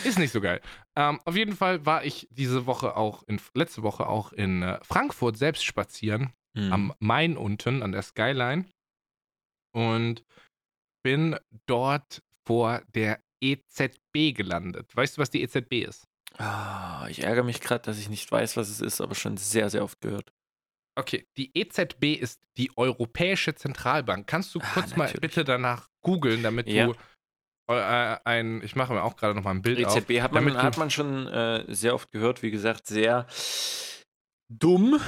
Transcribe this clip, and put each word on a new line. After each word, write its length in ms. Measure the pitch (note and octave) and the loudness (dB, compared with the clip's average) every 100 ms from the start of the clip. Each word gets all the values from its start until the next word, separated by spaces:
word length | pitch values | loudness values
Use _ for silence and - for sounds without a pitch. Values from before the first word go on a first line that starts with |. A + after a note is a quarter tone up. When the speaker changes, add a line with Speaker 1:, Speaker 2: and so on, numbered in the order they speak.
Speaker 1:
Ist 140 | C4 F#3 | 0 2
nicht 140 | C#3 | 2
so 80 | A2+ | 0
geil. 220 | F#2+ F#2 - - - - | 0 -2 -6 -18 -6 0
Ähm, 240 | D3 D3 E3+ | 0 0 -2
auf 100 | F#3 | -2
jeden 180 | G#3+ | -2
Fall 300 | F#3 F#3 F3+ | 0 0 2
war 180 | D3 D#3 | 0 0
ich 240 | C#3 - - | -2 -8 -10
diese 340 | B2 B2+ B2+ | -4 0 0
Woche 320 | B2 A#2+ B2 - | 0 -2 -2 0
auch 280 | G#2+ - | -2 -2
in, 140 | - G#2 - | -6 -6 -4
letzte 280 | C3 E3 - | -2 -2 -2
Woche 240 | G#2+ - - | -4 -2 -2
auch 240 | G#2+ - | -2 -4
in, 300 | - G2 F#2 | -2 0 0
äh, 160 | F2+ - | 0 -4
Frankfurt 540 | - G3+ C#4 - A#2+ A2 | 0 0 0 0 -2 2
selbst 300 | D3 D3+ - | 0 0 -2
spazieren, 680 | - - - G#2+ A2 C3 - _ A2 | -2 -6 -4 -2 -2 -2 -8 _ -4
Speaker 2:
Mhm. 160 | G2 | 2
Speaker 1:
am 220 | F#2+ G2 - | 2 2 0
Main 380 | G#2+ B2+ E3 E3 | 2 4 2 0
unten, 460 | G#2+ G#2 A#2+ C3 | -4 -2 -2 -2
an 100 | G#2 | -2
der 80 | G2 | -4
Skyline. 640 | - - A2+ C3+ B2 D#3 F#3 _ _ _ _ _ _ _ _ _ _ | -6 -2 0 0 0 -2 -6 _ _ _ _ _ _ _ _ _ _
Und 500 | A#2 A#2 A2+ A#2 A2+ - _ _ _ _ _ _ _ | -2 0 2 0 -4 -10 _ _ _ _ _ _ _
bin 320 | B2+ C#3 D#3+ - - A2+ - | 0 2 2 0 -8 -12 -2
dort 540 | A#2+ C3 C#3+ - - _ _ - | 0 2 -2 -4 -20 _ _ 0
vor 320 | A#2 A#2 A#2+ - | 2 2 0 -4
der 260 | A2+ G#2+ A2 _ _ | -2 0 -2 _ _
E 140 | C3+ C#3 _ | -2 -2 _
Z 280 | - C3 - _ | -4 -4 -4 _
B 200 | D3+ D#3 | 2 2
gelandet. 600 | A2+ F#2 E2+ F2+ F2 - - | 2 -2 -2 -4 -8 -4 -2
Weißt 200 | C#3 - | 0 0
du, 40 | |
was 100 | C#3 | -2
die 120 | - | 0
E 60 | B2+ | 0
Z 200 | C#3 A#2+ | -2 -2
B 120 | A#2+ | -2
ist? 240 | - - _ _ - - | -4 -8 _ _ -20 -8
Speaker 2:
Ah, 680 | G#2+ G#2 G2+ G2 F2+ C#2 - | -6 -6 -8 -8 -10 -8 -10
ich 140 | - | -4
ärgere 180 | D#2 A#2+ | 0 2
mich 180 | B2 A2+ | 0 -2
grad, 260 | - A#2+ - | -2 -2 -2
dass 100 | G#2+ | -8
ich 100 | G#2 | -8
nicht 220 | G#2+ - | -10 -2
weiß, 260 | A2+ A2+ A#2+ | 0 0 -2
was 120 | G#2 | -4
es 120 | G#2+ | -4
ist, 200 | - - | -4 -4
aber 160 | G2 G2 | -4 -4
schon 200 | A2 G2+ | -4 -4
sehr, 320 | G2 A2 G#2 | 0 0 2
sehr 140 | G#2 | 0
oft 180 | G2+ - | -4 -6
gehört. 320 | G#2 G2+ - _ _ _ _ _ _ - | -6 -6 -8 _ _ _ _ _ _ -10
Speaker 1:
Okay, 300 | C3+ - - - | -6 -6 -8 -10
die 140 | C3+ E3+ | -6 -4
E 80 | G#3+ | -2
Z 300 | - E3+ - | -2 -2 0
B 140 | D3 | 0
ist 260 | D3+ A2+ - _ - | 0 -4 -8 _ -6
die 140 | C3 - | -4 0
Europäische 800 | B2+ B2 A#2 - F3 F#3+ - - | 0 0 -4 0 0 2 -2 -4
Zentralbank. 720 | C3+ - B2 D3 A#2 F#2+ - | -8 -2 0 2 0 -4 -2
Kannst 260 | D#3+ G3 | -4 -4
du 60 | E3+ | -6
Speaker 2:
Ah, 100 | A#2+ | -4
Speaker 1:
kurz 160 | F#3 F#3 E3 | -4 -2 -2
mal 100 | C#3 | -2
Speaker 2:
natürlich. 140 | - | -2
Speaker 1:
bitte 200 | D#3 - | -4 -2
danach 440 | C#3 B2+ B2 A#2+ - _ | 0 2 0 -2 -8 _
googeln, 400 | F3 F#3 C#3 A2+ | 0 2 2 2
damit 240 | A2+ A2+ A2 | 2 0 2
Speaker 2:
Ja. 180 | G#2+ A#2+ | 4 4
Speaker 1:
du, 80 | A2+ - _ _ _ _ _ - | 2 -10 _ _ _ _ _ -2
äh, 480 | A#2+ G2+ A#2+ A2+ A2+ | 0 2 2 2 -2
ein, 380 | A#2 A#2 A2+ A2+ | 0 0 0 -4
ich 140 | G#2 C3 | -4 -2
mache 180 | B2+ | 0
mir 80 | G#2+ | 0
auch 140 | G#2+ - | -2 0
gerade 180 | G#2+ | 0
noch 80 | G#2 | 0
mal 80 | G2 | 0
ein 120 | F#2+ | 0
Bild 220 | A2 B2 | 2 2
auf, 80 | G#2+ A2 | 4 2
Speaker 2:
E 20 | |
Z 80 | G#2 | 2
B 160 | A#2+ | 2
hat 80 | B2+ | 2
man, 140 | - | 4
Speaker 1:
damit 120 | C#3+ B2+ | 4 4
du 60 | |
Speaker 2:
hat 160 | C3 C3+ | 2 2
man 120 | D3+ | 0
schon, 360 | D3+ C#3+ C3+ B2+ | 0 0 -4 -2
äh, 380 | A#2 A2+ A2+ A2 | 0 0 0 -4
sehr 280 | G#2 A#2 - | 0 0 0
oft 160 | - | -2
gehört, 320 | G#2+ A2+ B2 | 0 0 0
wie 80 | A2+ | -2
gesagt, 340 | G#2 A2 A2 - | 0 0 -2 -2
sehr 400 | G#2+ A2 B2 B2 - - - - - - - - _ _ _ - | 4 4 4 0 -6 -6 -4 -4 -6 -10 -14 -20 _ _ _ -20
dumm, 520 | A2+ E3 F3+ A#3 D4 | 2 6 6 6 4